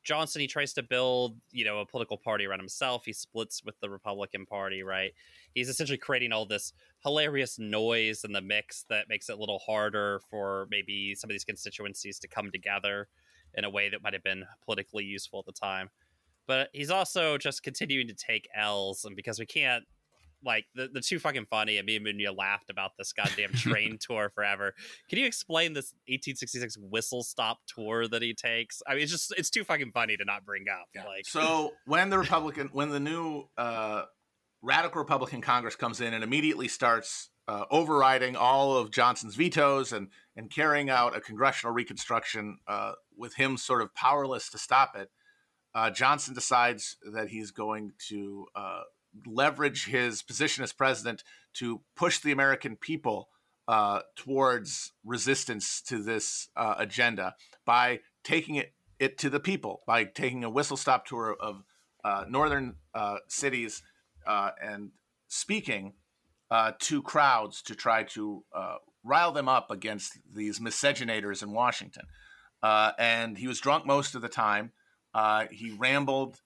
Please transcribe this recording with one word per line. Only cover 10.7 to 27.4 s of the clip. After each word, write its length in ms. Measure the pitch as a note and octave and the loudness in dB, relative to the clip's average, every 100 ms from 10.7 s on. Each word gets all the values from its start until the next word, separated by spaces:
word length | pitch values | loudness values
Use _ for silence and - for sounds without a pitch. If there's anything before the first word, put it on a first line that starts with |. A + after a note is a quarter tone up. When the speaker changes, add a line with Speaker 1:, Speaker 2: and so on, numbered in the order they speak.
Speaker 1:
maybe 420 | G2+ G2 G2+ G2 G2+ | -4 -4 -6 -6 -8
some 140 | A2 | -8
of 40 | |
these 100 | G2+ | -8
constituencies 760 | - G2+ G#2 - G2+ G2 G2+ G2 | -8 -8 -10 -10 -10 -10 -12 -12
to 80 | G2 | -8
come 240 | - G#2 | -8 -6
together 580 | F#2+ G2 G2+ G2+ G2+ G2+ _ _ _ _ | -8 -4 -4 -2 -4 -8 _ _ _ _
in 120 | G#2+ G#2 | -6 -4
a 40 | |
way 200 | G2+ G2+ | -2 -2
that 120 | G#2 | -4
might 120 | G#2 | -6
have 100 | F#2+ | -4
been 220 | F#2+ F#2+ F#2+ - | -4 -4 -8 -14
politically 400 | - G2+ F#2 G#2+ | -6 -6 -4 -8
useful 360 | G2+ G2 - G2 | -6 -8 -10 -12
at 60 | G2 | -14
the 60 | |
time. 380 | - G2 F#2+ F#2+ _ _ _ _ _ - | -8 -6 -4 -8 _ _ _ _ _ -2
But 220 | C3 C3+ | 0 0
he's 160 | C#3 C#3+ | -6 -2
also 480 | F#3 F3+ F#3 D#3+ C#3+ | 0 0 0 2 2
just 240 | C#3+ - | -2 -4
continuing 460 | - - - C3+ A#2+ | -8 -6 -2 0 -2
to 60 | G#2 | -6
take 320 | - A2 - G#2+ | -4 -4 -4 -2
L's, 480 | G#2+ G2+ G2 F#2+ G#2+ | 0 0 -2 -4 -8
and 100 | G2 | -8
because 220 | A#2 G#2+ | -6 -6
we 80 | A2 | -4
can't, 380 | D#3+ C3+ B2 _ _ _ _ _ _ | 0 2 0 _ _ _ _ _ _
like, 220 | C3 A2 - | -2 -2 -2
the, 140 | B2+ C3 | -8 -6
the 100 | C#3 | -4
Too 180 | - E3+ | -2 -2
Fucking 260 | D3+ C3+ G#2+ | -2 -4 -2
Funny, 300 | A2 G#2+ G#2 | 0 2 0
and 80 | G2 | 0
me 120 | A2 | -2
and 80 | G#2+ | -2
Munya 300 | G#2 G2+ F#2+ | -2 -4 -2
laughed 360 | G2 G2+ - | -2 -2 -4
about 200 | G2 G2 - | -8 -8 -8
this 160 | G2 | -8
goddamn 380 | - G2+ - G2+ | -2 -2 0 -2
Speaker 2:
<laughs> 20 | |
Speaker 1:
train 440 | A#2+ - G#2+ G#2+ A2 | 0 2 2 0 -4
tour 320 | - A2+ G#2 | -4 -2 -2
forever. 400 | - G2+ G2 G2+ - - - _ | 0 -2 0 -2 -4 -18 -18 _
Can 100 | G3+ | 0
you 60 | C4 | 0
explain 460 | - - D#3+ E3+ | -2 -2 2 2
this 200 | D3 - - - | -2 -8 -14 -6
eighteen 280 | C3 - C3 | -6 -4 -8
sixty-six 400 | A#2+ B2 A#2+ G#2+ | -8 -6 -6 -10
whistle 420 | G2+ A2 - B2+ | -4 -4 -2 -6
stop 360 | A#2 - | -6 -2